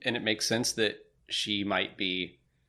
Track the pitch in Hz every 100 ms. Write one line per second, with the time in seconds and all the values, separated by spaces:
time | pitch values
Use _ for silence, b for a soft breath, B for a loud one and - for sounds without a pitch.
0 | 123 120 107 107 - 113 123 113 104 -
1 | - _ - - 107 101 101 92 98 -
2 | 92 90 87 - _ _